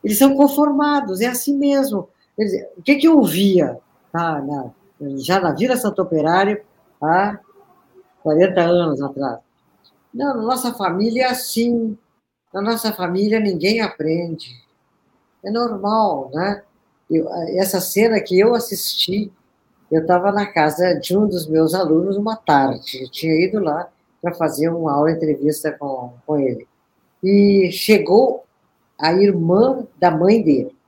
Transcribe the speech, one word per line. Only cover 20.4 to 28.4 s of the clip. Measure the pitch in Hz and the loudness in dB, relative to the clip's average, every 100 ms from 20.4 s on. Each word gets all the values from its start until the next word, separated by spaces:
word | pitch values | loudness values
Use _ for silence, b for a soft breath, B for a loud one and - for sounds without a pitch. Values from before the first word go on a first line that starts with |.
| 202 | -2
casa | - 156 151 180 | 0 0 2 0
de | 165 - 185 | 0 0 0
um | 208 | 0
dos | 180 156 | -2 -2
meus | 160 160 | 0 2
alunos | 180 170 160 185 196 | 0 2 2 0 -2
uma | 208 220 | -4 -6
tarde. | - 143 135 - - 131 | 0 2 2 -4 -10 -12
Eu | 131 | -12
tinha | - 160 | -8 0
ido | 156 180 214 | 0 0 0
lá | 175 151 175 _ _ _ | -2 -4 -8 _ _ _
pra | 175 | -8
fazer | 170 160 - 165 | -4 -4 0 -2
uma | 165 160 | -2 -2
aula, | 143 156 | 0 0
entrevista | 160 156 143 143 151 156 | 0 -2 0 -2 -2 -6
com, | - 143 131 123 - - | -8 -10 -10 -12 -16 -6
com | 151 | -2
ele. | 135 120 - _ _ _ _ _ | -2 -4 -12 _ _ _ _ _
E | 185 202 202 196 180 | 2 4 6 4 2
chegou | 175 - 214 160 202 262 - | -2 2 2 4 4 4 -2